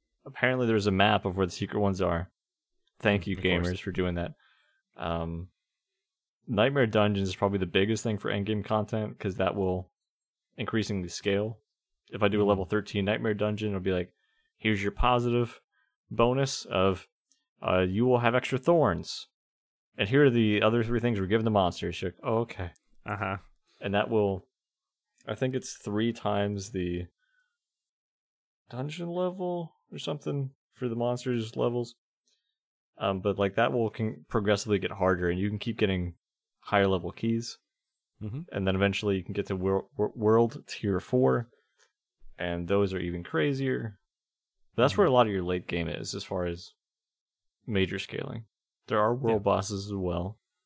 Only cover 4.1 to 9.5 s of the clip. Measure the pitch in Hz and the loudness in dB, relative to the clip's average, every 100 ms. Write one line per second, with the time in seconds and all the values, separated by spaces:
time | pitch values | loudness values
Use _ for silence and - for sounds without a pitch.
4.1 | 87 85 - _ _ _ _ _ - 82 | -2 -6 -8 _ _ _ _ _ -10 -6
5.1 | 82 82 82 90 _ _ _ _ _ _ | -4 -4 -8 -10 _ _ _ _ _ _
6.1 | _ _ _ - 107 123 139 117 107 104 | _ _ _ -4 0 2 4 2 4 4
7.1 | 101 98 92 101 98 90 95 101 110 117 | 2 0 0 0 0 0 2 2 2 -2
8.1 | 104 107 101 101 107 98 110 104 110 107 | -4 -2 -2 -2 -2 0 -2 0 -4 -4
9.1 | - 104 92 95 | -4 -6 -2 -2